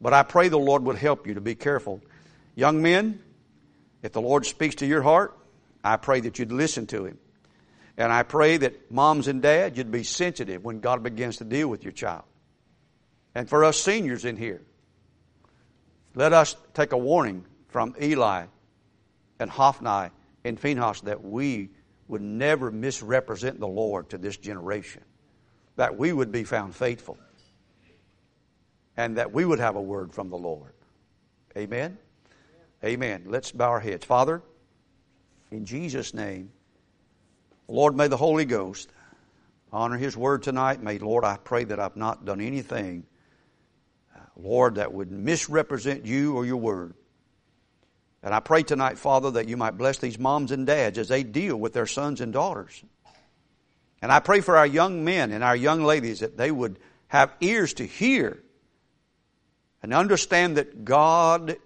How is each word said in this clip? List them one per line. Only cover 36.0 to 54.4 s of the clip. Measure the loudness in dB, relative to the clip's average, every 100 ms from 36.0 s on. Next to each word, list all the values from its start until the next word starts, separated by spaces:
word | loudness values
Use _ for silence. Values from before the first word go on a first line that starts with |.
| -8
name, | -8 -10 -10 -14 _ _ _ _ _ _ _ _ _ _ _ -6
Lord, | 2 2
may | 4 2
the | 2
Holy | 2 2 0
Ghost | -2 -4 -10 -18 _ _ _ _ _ _ _ _
honor | -4 -4 -2
His | -6 -2
word | 0 0
tonight. | -2 0 0 -2
May, | -4 -6
Lord, | -2 0
I | 0 -2
pray | -4 -4
that | -2 -4
I've | -6
not | -4 -6 -6
done | -6 -6
anything, | -6 -8 -6 -8 -8 -10 -16 _ _ _ _ _ _ _ _ _ _
uh, | -20 -20
Lord, | -14 -2 4 4
that | 2 -4
would | -6 -10
misrepresent | -6 -2 -2 0 -2 -2 -4 -4 -6
you | -4 -2 0
or | -2
your | -4 -4
word. | -4 -4 -8 -16 _ _ _ _ _ _ _ _ _ _ _ _
And | -4
I | -2
pray | 4 4
tonight, | 4 0 0 -2
Father, | 2 2 2
that | -2 -2
you | -4
might | -4 -2
bless | -2 -2
these | -4 -4
moms | -2 0 -2
and | -2 0
dads | 2 2 -2
as | -2
they | -2
deal | -2 -4 -2 -2
with | -4
their | -2 -4
sons | -4 -4 -4
and | -4
daughters. | -2 -2 -4 -12 -20 -20 _ _ _ _ _ _ _ _ _ _ _
And | 4
I | 6
pray | 6 4